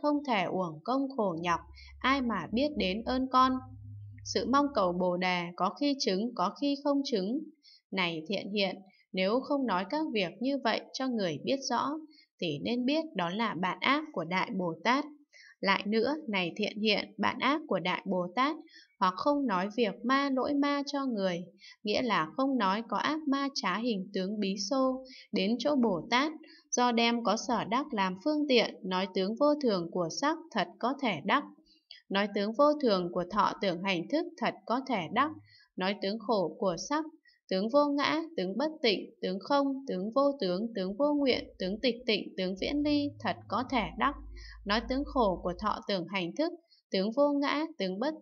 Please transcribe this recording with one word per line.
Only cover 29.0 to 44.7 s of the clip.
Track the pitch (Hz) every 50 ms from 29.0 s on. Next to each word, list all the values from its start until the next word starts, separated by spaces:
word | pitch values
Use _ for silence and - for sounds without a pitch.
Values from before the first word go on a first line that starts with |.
| 196 196 -
tướng | 196 185 202 226 233
vô | 294 294 294 294
thường | 277 233 196 180 170 170
của | - 185 170 160 - -
sắc | 277 294 330 320 - -
thật | - 208 175 - - -
có | - 247 277 277
thể | 277 220 180 - -
đắc, | 196 233 285 277 - - _ _ _ _ _ _ - - - _ -
nói | 190 196 208 202 202
tướng | 208 202 214
vô | 226 285 285 302 302 302
thường | 277 226 196 185 175 175
của | - - - 180
thọ | 208 208 185 - - -
tưởng | 214 185 165 175
hành | 196 196 185 165 160 -
thức | 269 320 349 349 - -
thật | 226 175 170 - -
có | - 226 269 262 269
thể | 233 190 160 147
đắc, | - 247 285 311 311 - - _ - - _ _ _
nói | - 185 196 208 208
tướng | 196 196 214 226
khổ | - - 226 196 170 156 - -
của | 202 185 165 170 - -
sắc, | 285 311 320 311 - - _ _ _ _ _ -
tướng | 190 185 208 226
vô | 269 294 294 285 285
ngã, | 285 - - 294 320 330 320 320
tướng | - 180 190 196
bất | 226 294 311 - -
tịnh, | - 226 185 - - - - _
tướng | - 185 185 190
không, | - - 285 285 285 277 269 269 277
tướng | - 185 180 190 220
vô | 226 277 277 285 277 277
tướng, | 202 180 180 190 226 226 202
tướng | 196 185 190 196
vô | 233 285 294 294
nguyện, | 285 285 254 - - - - - -
tướng | 190 185 202 214
tịch | - 247 233 240 247
tịnh, | 240 214 185 - - -
tướng | 196 185 180 190 190
viễn | - - 285 294 294
ly, | 302 294 285 285 285 - -
thật | - 190 175 - - -
có | 190 226 262 -
thể | 269 233 190 - - 214
đắc, | 247 277 294 - - - - - - - - - -
nói | 196